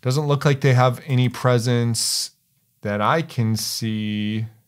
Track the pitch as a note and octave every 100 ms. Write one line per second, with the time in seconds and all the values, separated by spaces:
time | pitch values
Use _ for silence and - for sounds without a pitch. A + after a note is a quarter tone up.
0 | B2+ C3 D3 C#3+ D#3 C#3 C#3 B2 B2+ A#2+
1 | - B2+ B2+ - B2+ B2 A2+ A#2+ A#2 A2+
2 | - - - _ _ _ _ _ G#2+ G#2
3 | G#2 D#3 E3 - A2 A2 - - A2+ A2
4 | G#2+ G#2 G#2 A2 A2 _